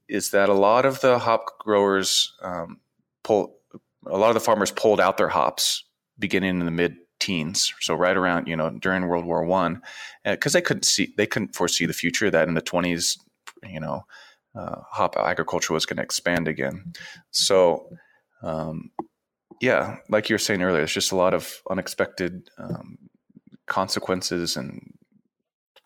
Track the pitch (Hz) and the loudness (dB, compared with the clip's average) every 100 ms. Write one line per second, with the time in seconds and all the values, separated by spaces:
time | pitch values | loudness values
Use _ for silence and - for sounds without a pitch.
0 | - 104 - 101 98 98 98 117 135 131 | -8 -6 0 2 4 6 6 6 4 2
1 | 135 120 117 113 - - 107 104 101 98 | 4 4 4 0 -2 -8 0 4 4 2
2 | 90 - - - 95 87 85 - _ _ | 2 0 -2 -6 -10 -8 -10 -14 _ _
3 | _ _ - 104 - - _ - _ _ | _ _ 0 2 2 -6 _ -20 _ _
4 | - 95 110 113 113 107 92 - 113 101 | -6 2 4 4 4 4 2 2 4 6
5 | 92 98 90 87 64 - - - - _ | 4 4 2 2 0 0 -2 -2 -8 _
6 | _ - 101 95 95 90 85 82 87 69 | _ -8 -2 0 0 0 0 0 0 -2
7 | _ - - 90 78 101 - - - 82 | _ -8 -4 -2 -2 -2 -2 -4 -4 0
8 | 90 95 92 85 80 82 80 - 95 95 | 2 2 2 0 -2 -2 -4 -4 -2 -2
9 | 90 87 85 85 82 92 85 82 - - | 0 -2 -2 -2 0 0 0 -4 -10 -18
10 | - - - 101 147 175 170 104 - - | -18 -8 -4 -2 0 0 0 0 0 0
11 | 98 - 104 - 101 - 87 - 82 78 | 0 -2 -2 -2 -4 -2 -2 0 -2 -2
12 | 85 80 104 82 80 82 - 87 87 87 | -4 0 2 2 2 0 -2 -2 0 0
13 | - - _ _ - - 98 78 78 69 | -2 -4 _ _ -20 -20 -16 -10 -8 -8
14 | - - - _ _ - - - - - | -12 -20 -20 _ _ -14 -12 -12 -8 -2
15 | 92 - 52 87 80 87 - 80 - - | -2 0 0 -2 -2 -4 -2 -2 -2 -6
16 | - - - 87 80 78 69 87 170 - | -6 -4 -2 -2 -2 -2 -4 -6 -12 -16
17 | - - _ - - 95 90 76 - 170 | -18 -20 _ -2 2 6 6 2 -4 -20
18 | _ _ _ _ 87 80 80 80 80 - | _ _ _ _ -6 -6 -6 -8 -12 -14
19 | - _ _ _ _ - 127 92 104 107 | -16 _ _ _ _ -4 2 2 0 -6
20 | - 107 107 107 - 101 90 85 76 - | -2 0 2 0 0 0 2 2 0 0
21 | - 92 90 90 - - - 95 - - | 0 2 2 2 -2 -12 -8 -6 -6 -4
22 | 95 - 90 90 - - - - - - | -4 -2 -6 -6 -16 -16 -12 -12 -12 -20
23 | - _ _ _ _ - - - 95 - | -20 _ _ _ _ -14 -6 -2 -2 -2
24 | - 92 - 87 85 - 65 - - - | -2 -2 -2 -2 -2 -4 -6 -10 -18 -20
25 | _ _ _ _ _ _ _ _ | _ _ _ _ _ _ _ _